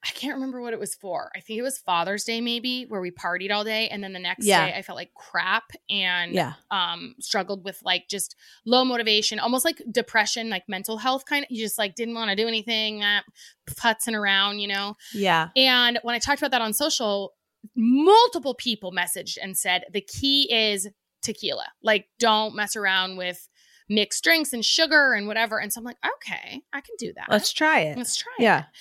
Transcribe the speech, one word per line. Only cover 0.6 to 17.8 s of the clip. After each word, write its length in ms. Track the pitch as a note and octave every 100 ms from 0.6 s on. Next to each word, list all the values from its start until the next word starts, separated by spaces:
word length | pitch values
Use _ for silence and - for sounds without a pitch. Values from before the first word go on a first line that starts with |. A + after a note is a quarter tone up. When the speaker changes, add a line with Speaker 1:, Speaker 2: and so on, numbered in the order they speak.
Speaker 1:
what 140 | A#3+
it 40 | A3+
was 160 | G#3
for. 360 | - G3 E3+ -
I 60 | -
think 180 | - A3
it 40 |
was 160 | B3 C4
Father's 460 | - F3 E3+ G3+
Day 180 | - A3+
maybe, 420 | A#3+ A#3 A#3 B3+
where 160 | - G#3
we 100 | F3+
partied 400 | F3+ F3+ F3+ F#3+
all 140 | G#3
day. 240 | G#3+ A3 A3
And 160 | G#3
then 80 | G3
the 60 | F#3
next 260 | F3+ F#3
Speaker 2:
Yeah. 220 | G#3+ F#3 D#3
Speaker 1:
day 80 | A#2+
I 60 |
felt 140 | F#3+ -
like 180 | F3
crap 500 | _ - - F3 G#3+ - - _
and 460 | G3+ F#3 F3+ F3
Speaker 2:
Yeah. 180 | F3+ C#3+ - _
Speaker 1:
um, 440 | G3 F3 E3+ E3+ -
struggled 460 | - G#3+ F#3 G3
with, 160 | F#3 F#3
like, 240 | - F3+ -
just 260 | G3 - - - - -
low 180 | B3
motivation, 540 | C4 A#3+ A3 G#3+ G#3+ A3
almost 240 | A#3 B3+
like 160 | D#4+ D#4+ A#3+
depression, 600 | A3+ A#3 A3+ G#3 - A3+
like, 140 | F#3+ -
mental 300 | F#3+ G3+ A3
health 260 | A#3 C4+
kind 180 | C4+ C#4+
of, 60 | C#4
you 140 | A#3+
just, 140 | A3 -
like, 160 | G#3
didn't 200 | F3 A#3 A#3
wanna 200 | A3 G3
do 100 | A3+
anything, 560 | A3+ G#3+ A3 A3 G#3+
uh, 200 | G#3 G#3 - _ - _ -
putzing 420 | - A#3 A3 -
around, 440 | A3 G3+ G3 G3+ G#3
you 100 | G3+
know? 300 | G3 G3+ G#3+ -
Speaker 2:
Yeah. 340 | A3+ G3 E3 D#3+ B3+
Speaker 1:
And 420 | C4+ B3 A#3+ A#3+
when 120 | A#3
I 40 | A#3+
talked 240 | - C#4+
about 80 | C#4+
that 100 | B3+
on 140 | A3
social, 580 | G#3+ D4 D#4 A3+ G3+ G3 _ _ _ G#3+
multiple 800 | -